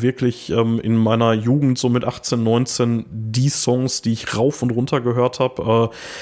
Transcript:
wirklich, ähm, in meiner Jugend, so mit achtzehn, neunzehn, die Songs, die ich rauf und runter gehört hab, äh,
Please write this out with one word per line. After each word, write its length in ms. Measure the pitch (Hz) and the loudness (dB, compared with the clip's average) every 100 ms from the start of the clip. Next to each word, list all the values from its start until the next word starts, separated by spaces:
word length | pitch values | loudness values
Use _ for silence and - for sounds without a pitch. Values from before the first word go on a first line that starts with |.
wirklich, 480 | 120 120 127 120 - | -2 0 -2 -2 -4
ähm, 300 | 117 113 113 | 0 2 0
in 160 | 110 113 | 0 2
meiner 360 | 110 113 117 | 4 4 2
Jugend, 460 | 110 113 143 139 127 | 2 2 2 2 2
so 100 | 127 | 2
mit 160 | 120 | 0
achtzehn, 380 | 120 - - 123 | 0 -6 -4 0
neunzehn, 600 | 113 117 127 - 120 117 - | 2 2 0 0 0 0 -4
die 420 | 113 110 113 139 | -8 -4 0 0
Songs, 520 | - - 123 131 - | 0 0 0 0 -2
die 120 | 120 | -2
ich 220 | 110 - 107 | -4 -4 0
rauf 280 | 127 - | 0 0
und 60 | 123 | -2
runter 300 | 117 131 131 | 0 0 0
gehört 380 | 120 120 123 - | 0 0 0 0
hab, 220 | 127 - | -2 -2
äh, 280 | 113 113 117 - - - | 2 2 2 -4 -16 -14